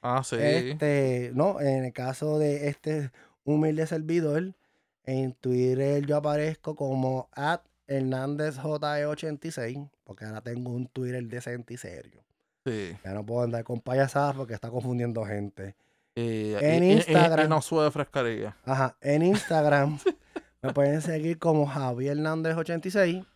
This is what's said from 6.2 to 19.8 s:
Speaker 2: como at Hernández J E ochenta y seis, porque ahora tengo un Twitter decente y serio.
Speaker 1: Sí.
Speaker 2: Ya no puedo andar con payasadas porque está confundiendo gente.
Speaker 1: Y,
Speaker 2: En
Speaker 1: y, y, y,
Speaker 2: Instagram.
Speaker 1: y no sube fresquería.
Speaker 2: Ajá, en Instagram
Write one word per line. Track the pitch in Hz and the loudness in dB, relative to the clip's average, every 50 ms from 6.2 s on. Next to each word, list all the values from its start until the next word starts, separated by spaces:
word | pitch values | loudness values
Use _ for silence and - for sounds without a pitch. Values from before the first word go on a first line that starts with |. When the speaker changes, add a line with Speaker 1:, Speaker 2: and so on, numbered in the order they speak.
| 147 151 147 151 151 156 156 - _ - 156 | 2 0 0 0 0 -2 -4 -6 _ -10 -8
Speaker 2:
como | 151 147 135 135 131 131 131 131 131 123 _ _ | -6 -4 -2 0 0 0 0 -2 -2 -6 _ _
at | - 139 151 170 165 _ _ _ _ _ - | -4 -2 -2 -2 -2 _ _ _ _ _ -4
Hernández | 139 135 131 131 131 127 131 139 147 147 151 156 143 131 | -2 -2 0 0 -2 -2 -2 -4 -2 -2 -2 -4 -4 -4
J | 131 151 151 151 151 147 147 147 | -4 -4 -4 -2 -2 -2 -2 0
E | 147 | -2
ochenta | 147 151 147 - 160 151 143 - 165 | -2 -4 -4 -6 -8 -8 -6 -8 -10
y | |
seis, | 160 - 123 113 127 143 143 143 _ _ _ | -6 -6 -6 -6 -6 -8 -10 -12 _ _ _
porque | _ 101 - 107 | _ -18 -14 -12
ahora | 107 110 110 | -10 -10 -10
tengo | 113 120 120 120 123 123 120 | -10 -8 -8 -6 -6 -6 -4
un | 123 127 | -6 -6
Twitter | 123 _ 135 127 123 123 127 120 | -6 _ -6 -6 -4 -4 -6 -8
decente | 113 113 123 123 - 123 120 120 - 120 | -8 -10 -10 -8 -8 -8 -8 -10 -12 -14
y | |
serio. | 123 - - 90 - - - _ - _ _ _ _ _ _ _ _ _ | -14 -12 -14 -14 -14 -16 -18 _ -20 _ _ _ _ _ _ _ _ _
Speaker 1:
Sí. | 135 117 107 101 90 85 98 _ | -4 -4 -4 -4 -6 -10 -10 _
Speaker 2:
Ya | 95 95 | -8 -8
no | 104 107 | -8 -6
puedo | 104 117 120 123 | -4 -2 -2 -2
andar | 120 113 117 113 | -2 -2 -4 -6
con | - 123 113 | -6 -8 -8
payasadas | - - 127 135 135 131 - 139 143 143 139 | -6 -2 2 2 2 2 2 0 2 2 0
porque | 135 135 113 117 | -4 -6 -8 -8
está | 104 - 117 | -10 -10 -6
confundiendo | 113 127 113 127 123 120 120 120 113 117 107 | -6 -4 -4 -2 -2 0 -2 -2 -2 -4 -4
gente. | 101 107 104 101 101 - - 98 98 98 _ _ _ _ _ _ _ _ | -4 -4 -6 -6 -8 -8 -12 -14 -14 -14 _ _ _ _ _ _ _ _
Speaker 1:
Y, | 120 117 117 113 110 107 107 107 | -4 -4 -2 -2 -2 -2 -2 -2
Speaker 2:
En | 101 143 151 160 170 175 | 2 2 4 4 6 6
Speaker 1:
y, | 185 | 8
y, | |
y, | 196 | 8
Speaker 2:
Instagram. | 220 - - 156 - 170 170 160 156 156 | 6 6 6 6 6 6 6 6 4 4
Speaker 1:
y | 156 | 4
no | 160 156 - | 2 2 0
sube | - 165 160 151 151 | 0 2 2 2 2
fresquería. | 131 156 143 - - 143 127 117 113 107 107 107 107 _ _ | 2 0 -6 -2 -2 -2 0 0 -2 -2 -6 -8 -8 _ _
Speaker 2:
Ajá, | 127 135 135 135 127 - _ | -4 0 0 0 0 -2 _
en | - 139 143 151 165 | 0 2 2 4 6
Instagram | 180 196 208 - - 165 156 151 147 147 143 | 4 4 2 2 0 2 4 4 6 6 6